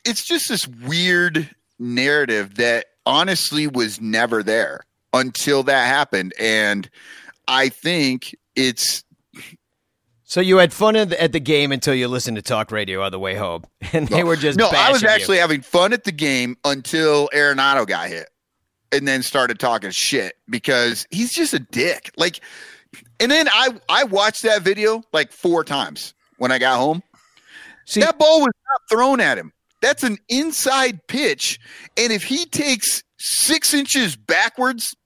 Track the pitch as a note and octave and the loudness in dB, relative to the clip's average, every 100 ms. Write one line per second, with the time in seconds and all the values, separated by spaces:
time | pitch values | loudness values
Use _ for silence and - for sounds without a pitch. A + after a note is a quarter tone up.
0 | A#3 A3 - E4+ - A3+ C3+ A#2 B2+ E3 | -6 -6 -4 -4 -2 -6 -6 -10 -6 -2
1 | F3+ F3 F3 D#3 D3 _ _ - A#2+ A#2+ | 0 2 0 -2 -4 _ _ -12 -6 0
2 | C#3 D3 C3 G#2+ G2 G#2 A#2+ A#2 - _ | 2 2 2 -2 -2 -2 0 0 -4 _
3 | - C#3+ F#3+ F3 - D3 D3+ B2+ A2 G#2 | 0 0 0 -2 -2 -2 -2 -2 -4 -4
4 | A2 A2 A#2+ A2+ G2+ A2+ D#2 C#2 - _ | -2 0 0 0 0 0 -2 -6 -18 _
5 | _ B2+ B2+ - D3 C#3 C3 C3+ B2 C#3 | _ -2 -2 -4 0 0 2 2 2 0
6 | C#3+ F#2+ F#2 - A2 A2 G#2 G2+ G2 - | 0 -2 -4 -4 0 2 2 -2 -6 -16
7 | - - - - - C3 C3 - D#3+ F3 | -20 -20 -20 -14 -2 0 0 -2 -2 0
8 | C3+ B2+ - - _ C3 C3 A2+ - - | 0 -2 -8 -20 _ -2 -2 0 -4 -4
9 | - _ _ - - - _ _ _ _ | -10 _ _ -20 -20 -20 _ _ _ _
10 | _ _ - F3 F#3 F#3 F3 - G#3+ A3 | _ _ -6 0 4 6 6 4 2 2
11 | G3 E3 E3 D#3+ C3+ D3 C#3+ C3+ D3 C3 | 0 0 0 0 0 2 2 0 0 0
12 | B2 B2+ B2 A2 - A2 G#2+ G#2+ F#2+ F#2 | 0 -4 -4 -6 -4 -4 -2 -4 -4 -4
13 | G2 F#2+ F#2+ F#2+ F#2+ E2+ - - F#2 D#3+ | -4 -4 -6 -4 -6 -8 -12 -16 -6 -4
14 | C#3+ G3 E3+ D#3+ D3 F#3 G#3 C#3+ B3 C4 | 0 0 0 0 0 2 2 4 4 4
15 | G#3+ G#3+ F#3+ F#3 E3+ D3 - F3 F#3+ A#3+ | 4 2 2 2 2 0 0 2 2 0
16 | G3+ D3+ D3+ C3 B2 B2 C#3+ C#3 - D#3+ | -4 -4 -2 -2 -4 -4 -4 -4 -4 0
17 | D#3 D3 C#3+ D3 D3 C3+ C#3 C#3 G2+ F2 | 2 2 2 2 2 2 2 2 0 -4
18 | E2+ E2 - _ _ _ _ _ - C#3 | -6 -10 -14 _ _ _ _ _ -4 -2
19 | C#3 C3 - C#3 B2 G#2+ B2 A2 F#2+ - | 0 -2 -2 0 0 0 -2 -2 -4 -4
20 | - C3+ F#2 - - A#2 - B2+ A#2+ A2 | -2 -2 -4 -10 -10 -6 0 2 0 -2
21 | - F3 A#3+ E4+ D#4 D3+ A#2+ - E3+ - | -6 -6 -4 -2 -2 -4 -4 -2 -2 -4
22 | - - F3 - - - - - _ - | -6 -4 -4 -4 -16 -20 -20 -20 _ -20
23 | - - A#3+ D#4 D4 G#3+ C4 A3 - G3+ | -12 -4 0 2 2 2 0 -2 -2 0
24 | C4 G3+ G#3 - A3 G#3 F3+ G3+ G#3+ A3+ | 0 0 0 2 2 4 2 0 0 0
25 | - D#3 C#3+ - F3+ E3+ D3+ C#3 E2 D2 | -2 -2 -2 -2 0 0 0 -4 -4 -8
26 | - - _ - B2+ C3 B2+ B2 C#3 E3+ | -16 -18 _ -4 -2 2 2 2 0 -2
27 | - _ _ _ _ - - - - G#3 | -8 _ _ _ _ -20 -20 -20 -4 0
28 | D#4 D#4 D#4 D#4+ C4+ - - C4+ - A3 | 2 4 6 6 4 -2 -4 -6 -2 2
29 | C4 B3+ D#3+ G#2 E2 _ _ _ B3+ D4 | 2 4 2 0 -6 _ _ _ 0 0
30 | B3+ G3+ - B3 D#4+ - C4 C4+ B3+ F#3 | -2 -4 -4 -4 -2 -2 0 0 0 -4
31 | - B3+ B3+ C3+ - - - - - - | -8 -2 -2 -2 -6 -8 -14 -20 -8 -2
32 | A#3 G#3 - C#4 E4+ - D4 A#3+ - - | 0 -2 -2 -4 -4 -4 -2 -2 -2 -4
33 | - - - - - D#4 - D4 C#4 C4+ | -8 -12 -6 -2 0 0 0 0 0 0
34 | G3+ A#2 - E3 A3 - B3+ A#3 - - | -2 -4 -2 0 0 0 -2 -2 -8 -12